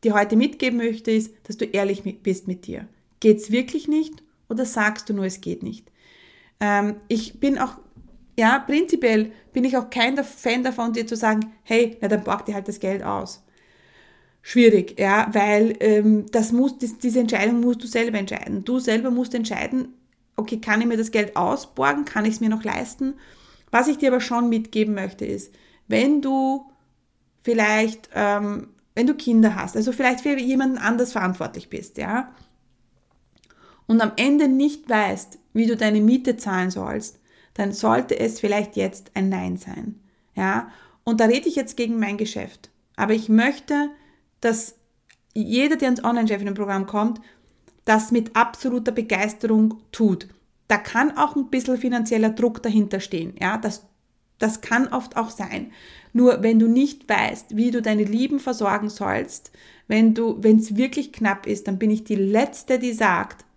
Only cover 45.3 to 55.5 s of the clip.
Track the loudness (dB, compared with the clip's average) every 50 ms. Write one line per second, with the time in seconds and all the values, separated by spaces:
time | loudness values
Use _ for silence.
45.3 | _ -6 -4 0 2 2 2 2 2 2 2 0 0 0 0 -2 0 0 0 0
46.3 | -2 -2 -4 -6 -6 -6 -4 -4 -2 -4 -4 -4 -2 -2 -2 -2 -2 -6 -12 -20
47.3 | _ _ _ _ _ _ _ _ _ _ _ 2 2 2 2 2 0 0 0 0
48.3 | 2 2 2 2 0 -6 -4 -2 -2 0 -2 -2 -2 -2 -2 -2 0 0 0 -2
49.3 | -4 -4 0 2 4 4 4 2 2 -4 _ _ -4 2 2 2 2 0 -4 -16
50.3 | -20 _ _ _ _ _ _ _ 0 0 0 -4 -2 0 0 0 2 0 -2 0
51.3 | 0 -4 -4 -2 -2 -4 0 -2 -2 -2 0 -2 -2 -2 -2 0 0 2 2 0
52.3 | 0 2 0 0 0 -2 -4 0 2 2 2 2 -2 -8 -6 -6 -6 -6 -6 -8
53.3 | -8 -4 -4 -4 -4 -2 -4 -6 -6 -8 -14 _ _ _ _ _ _ _ _ _
54.3 | _ _ -2 -2 -2 -4 -6 -2 0 0 0 0 -2 -6 -6 -6 -6 -6 -6 -6
55.3 | -6 -10 -10 -8